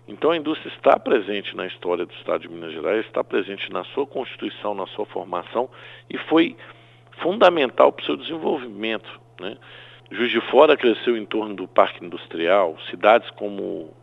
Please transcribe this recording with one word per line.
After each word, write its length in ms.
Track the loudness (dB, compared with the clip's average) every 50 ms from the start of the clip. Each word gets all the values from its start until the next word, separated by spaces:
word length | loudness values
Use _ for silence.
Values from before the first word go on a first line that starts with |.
| _
Então 240 | -18 -12 0 2 2
a 60 | 2
indústria 360 | 2 0 -4 -6 -6 -6 -14 -14
está 240 | 0 4 4 4 4
presente 580 | 4 2 0 0 0 0 -6 -6 -6 -8 -8
na 100 | -8 -8
história 400 | -8 -10 -8 -4 -4 -2 -2 -4
do 60 | -6 -8
estado 280 | -16 -6 -4 -4 -4 -4
de 60 | -8
Minas 240 | -14 -12 -12 -10 -10
Gerais, 320 | -6 -2 0 0 0 -2
está 180 | -4 -4 -6 -4
presente 460 | -2 -2 -4 -4 -4 -8 -10 -10 -8
na 120 | -8 -8 -8
sua 200 | -6 -6 -6 -6
constituição, 680 | -4 -6 -8 -8 -8 -10 -8 -8 -10 -8 -6 -6 -6 -4
na 120 | -4 -6
sua 180 | -10 -6 -8 -8
formação 600 | -8 -6 -10 -8 -6 -6 -6 -6 -4 -4 -4 -4 -4 -6 -18 -20 -20 -20 -20 -16 -12
e 80 | -10
foi 400 | -10 -4 2 4 4 4 4 0 -10 -18 -20 -20 -20 -20 -20 _ _ _ -20 -14 -6
fundamental 720 | -4 -2 2 6 6 6 6 6 0 0 4 4 4 4 4
para 100 | 2 -4
o 40 |
seu 100 | -4 -4
desenvolvimento, 1040 | -4 -4 -8 -8 -6 -2 -2 -2 -2 -4 -10 -10 -6 -4 -4 -4 -4 -6 -12 -20 -20 -20 _ _ -12
né? 160 | -12 -12 -12 -12 -18 -20 -20 -20 -20 -20 -20 -20 -20 -14 -4
Juiz 180 | -2 -2 0
de 100 | 0 0 -2 4
Fora 260 | 6 8 8 8 6
cresceu 400 | 4 4 2 2 2 2 0 0
em 100 | 0 -2
torno 280 | -4 -4 -4 -4 -4 -6
do 140 | -8 -10 -2
Parque 360 | 4 4 4 4 2 -10 -14
Industrial, 720 | -12 -12 -12 -14 -10 -6 -2 2 4 4 4 4 2 0 -6 -12 -14
cidades 400 | -12 0 4 6 6 6 4 0
como 600 | -14 -10 -8 -8 -6 -6 -6 -6 -6 -8 -10 -14 -18 -20